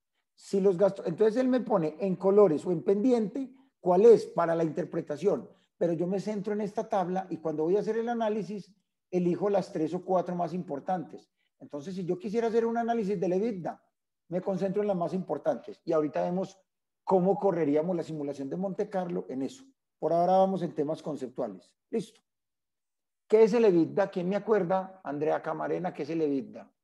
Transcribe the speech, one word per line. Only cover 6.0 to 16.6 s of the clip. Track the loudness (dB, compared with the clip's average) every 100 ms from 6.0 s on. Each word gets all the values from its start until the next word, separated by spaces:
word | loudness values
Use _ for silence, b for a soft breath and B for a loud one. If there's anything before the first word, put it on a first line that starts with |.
| -2
me | -4
centro | -4 -6 -4
en | -4
esta | -4 -6 -2
tabla | -2 -2 -4 -6
y | -8
cuando | -6 -2
voy | 0 0
a |
hacer | 0 -4
el | -4
análisis, | -2 -2 -4 -6 -10 -14 _ _ _ _
elijo | -2 0 0 0
las | 0 -2
tres | -4 -2
o | -4
cuatro | -2 0 0 -4
más | -4 -6
importantes. | -8 -8 -6 -6 -6 -16 _ _ _ _
Entonces, | -14 -12 -10
si | -8 -6
yo | -6
quisiera | -4 -2 0
hacer | 0 0
un | -2
análisis | -2 -2 -2 -2
del | 0
evitda, | 0 -2 -4 -8 -10 _ _ _ _ -8
me | -6
concentro | -4 -2 -2 0
en | 0
las | 0
más | -2
importantes | -4 -4 -4 -2 -4 -6 -12 -2
y |
ahorita | 0 0 -2
vemos | -2 -2 -4 -10